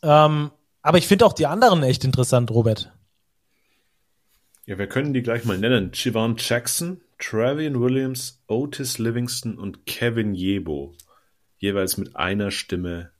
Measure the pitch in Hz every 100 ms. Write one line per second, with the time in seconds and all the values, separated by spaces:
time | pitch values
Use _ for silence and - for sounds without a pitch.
0 | 160 151 151 151 147 _ _ _ 147 170
1 | - 196 226 - 147 180 240 175 135 -
2 | 135 127 123 127 117 110 113 107 - _
3 | _ _ _ _ _ _ _ _ _ _
4 | _ _ _ _ _ _ - 98 98 127
5 | 147 131 120 117 113 95 110 123 95 -
6 | 123 110 113 113 - 120 - - 170 180
7 | _ _ - 110 120 147 156 131 123 131
8 | 131 131 - - _ 110 143 139 131 -
9 | 113 117 120 - 117 107 101 - - -
10 | 120 117 107 95 92 98 82 73 69 -
11 | - _ _ _ _ _ 98 98 95 -
12 | 95 - 87 101 101 - - 90 90 85
13 | 87 _